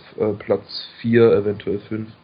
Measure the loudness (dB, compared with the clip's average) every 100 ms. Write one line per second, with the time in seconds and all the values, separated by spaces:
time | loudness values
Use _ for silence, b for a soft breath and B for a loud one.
0 | -10 -4 -4 -4 -4 -4 -4 -14 -16 -10
1 | 0 4 6 4 0 -4 -6 -6 -6 -10
2 | -12 -16